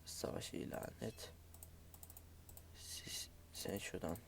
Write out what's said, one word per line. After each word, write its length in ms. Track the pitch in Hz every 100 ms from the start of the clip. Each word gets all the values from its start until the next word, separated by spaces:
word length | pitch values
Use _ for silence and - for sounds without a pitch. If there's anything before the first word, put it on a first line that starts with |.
Savaş 500 | - - - - -
ilan 360 | - - - - -
et. 320 | - - - - - - - - - - - - - - - - - -
Siz, 520 | - - - - - - -
sen 260 | - - 98
şuradan 380 | - 90 82 90